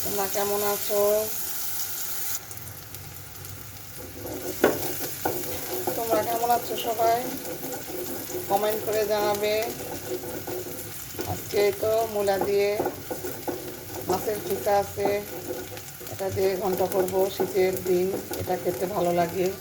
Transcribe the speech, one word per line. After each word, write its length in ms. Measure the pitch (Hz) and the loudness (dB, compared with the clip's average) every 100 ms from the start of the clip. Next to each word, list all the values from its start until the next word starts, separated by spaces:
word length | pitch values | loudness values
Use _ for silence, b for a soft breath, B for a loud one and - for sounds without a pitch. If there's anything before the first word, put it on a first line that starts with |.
তোমরা 220 | 196 202 196 214 | 0 0 2 2
কেমন 260 | 202 202 208 | 2 2 2
আছো? 280 | 202 - 208 208 214 214 - - - - - - - - - - - - - - - - - - - - - - - - - - - - - - - - - - - - - - - - - - - - - - - | 0 2 4 6 6 2 -4 -4 -4 -4 -4 -4 -4 -6 -4 -4 -6 -8 -12 -12 -12 -12 -12 -12 -14 -14 -12 -12 -12 -14 -14 -12 -12 -12 -10 -8 -6 -6 2 2 4 -2 -2 -4 -2 -2 -2 -2 -4 -4 -2 -2 -2
তোমরা 220 | 233 220 220 | 2 2 4
কেমন 220 | 233 233 240 | 2 4 2
আছো 160 | 233 220 233 | 2 -4 -2
সবাই? 320 | 226 226 233 262 269 - 262 269 - - 180 180 - - 180 - | 2 4 4 2 -4 -6 -6 -6 -8 -6 -6 -4 -4 -4 -4 0
কমেন্ট 300 | 202 214 214 208 | 2 2 0 0
করে 160 | 214 208 | 2 2
জানাবে। 420 | 214 208 202 208 214 233 240 247 262 - - - - - - - - - - - - - | 2 2 2 2 2 0 -4 -6 -6 -6 -6 -6 -6 -6 -6 -6 -8 -8 -8 -10 -6 -4
আজকে 260 | - - 214 202 | -4 -2 4 4
এই 60 | 196 | 4
তো 100 | 220 220 226 208 | 2 2 2 2
মূলা 200 | 202 196 185 | 2 2 4
দিয়ে 220 | 202 202 208 - - - - - - - - - - - - - | 4 4 2 0 -4 -6 -6 -6 -6 -6 -6 -6 -10 -10 -8 0
মাছের 280 | 185 202 208 180 | 0 2 -2 0
খিচা 280 | 196 208 202 | 0 4 4
আছে, 240 | 196 - 202 202 202 175 - 147 120 - - - 180 | 4 0 0 0 -2 -8 -6 -6 -6 -10 -12 -12 -10
এটা 160 | - 190 196 | -4 -2 2
দিয়ে 160 | 190 185 | 2 4
ঘন্ট 200 | 208 185 185 | 2 2 2
করব। 200 | 190 180 190 196 - | 4 4 4 2 2
শীতের 380 | 190 196 185 185 185 | 0 4 4 4 2
দিন 200 | 180 185 202 - - | 4 4 0 -4 -4
এটা 140 | - 180 | 0 0
খেতে 240 | 180 180 180 196 | 0 0 0 2
ভালো 160 | 175 175 | 4 4
লাগে। 280 | 170 175 185 196 | 4 4 0 0